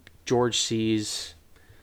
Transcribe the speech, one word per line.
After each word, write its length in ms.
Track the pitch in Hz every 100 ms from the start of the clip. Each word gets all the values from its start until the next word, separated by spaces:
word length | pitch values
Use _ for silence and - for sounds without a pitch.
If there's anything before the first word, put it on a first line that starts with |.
| - - -
George 340 | 120 123 -
sees, 760 | - 113 110 110 104 - - - - - - -